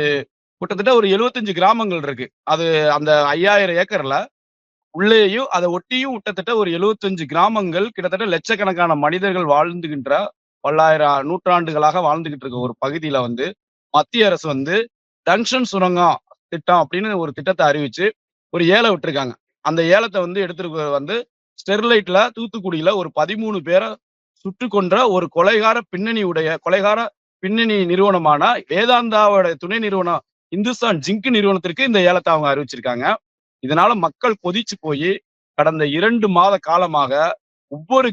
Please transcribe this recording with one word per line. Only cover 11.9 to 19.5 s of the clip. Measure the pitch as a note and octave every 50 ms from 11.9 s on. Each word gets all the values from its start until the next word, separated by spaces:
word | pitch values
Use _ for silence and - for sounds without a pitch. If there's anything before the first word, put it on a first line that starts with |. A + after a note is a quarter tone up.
| D3+ F#3
வாழ்ந்துகிட்டு | F3 D3+ D3+ E3 E3 D#3 D3 C#3
இருக்க | B2 C3 A#2+ B2
ஒரு | B2 A#2+ A#2 - -
பகுதியில | C3+ D3 E3+ D#3+ D#3 C#3 C3
வந்து | B2 A#2+ A#2+ A#2 C3+ F3 G#3 - _ _ _ _ _ _
மத்திய | - D3 D3+ - - A#3+ A3
அரசு | G3+ F3+ D#3 - D#3+
வந்து | C#3+ C3 C#3 D3+ F3+ G#3+ A#3 A#3 _ _ _ _ _ _ _ -
டங்ஸ்டன் | F3+ G#3 A#3 - B3 C4 B3
சுரங்கம் | - - G3 F#3 F3+ F3+ F3 F3 E3+ C3+ - - _ _ _ _ _
திட்டம் | - E3 - - F3+ F3 D#3 C3
அப்படின்னு | E3+ F3+ G#3 A3 G#3+ F3+
ஒரு | E3 D3+
திட்டத்தை | C3+ - C#3+ F3+ F#3+ - E3+ D3
அறிவிச்சு | D3 D3+ D3 C3 A2+ - F3+ G#3+ - - _ _ _ _ _ _
ஒரு | - E3+ F3 E3
ஏலம் | F#3+ A3 A#3 A3+ G3 D#3+
விட்டிருக்காங்க. | C3+ E3 C#3 C#3+ C3+ B2+ A2+ - _ _